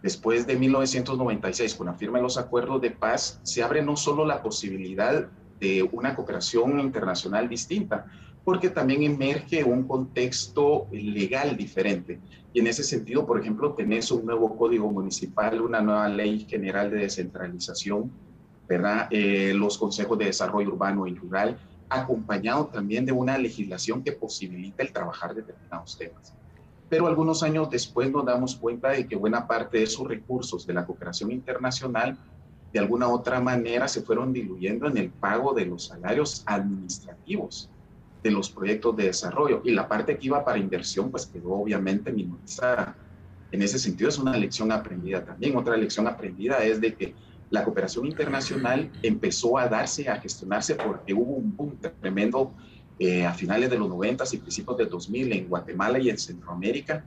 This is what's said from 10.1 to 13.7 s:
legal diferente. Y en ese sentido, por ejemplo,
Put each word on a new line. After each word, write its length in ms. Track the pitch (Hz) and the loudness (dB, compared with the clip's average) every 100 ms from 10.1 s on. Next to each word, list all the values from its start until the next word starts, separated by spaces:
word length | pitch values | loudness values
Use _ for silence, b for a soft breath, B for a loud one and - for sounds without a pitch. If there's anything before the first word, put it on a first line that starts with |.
| 123 123 - - 147 147 151 - | 0 0 0 -2 4 4 4 0
legal 640 | 104 104 104 95 131 143 107 | -6 -4 0 0 0 0 -2
diferente. 640 | 101 - 104 92 87 87 B B - | -4 0 2 0 -4 -12 B B 0
Y 80 | 120 | 4
en 80 | 113 | 4
ese 160 | 117 | 2
sentido, 420 | 143 120 110 131 143 | -2 -2 0 0 2
por 140 | 110 | 0
ejemplo, 340 | 110 107 147 | 2 0 0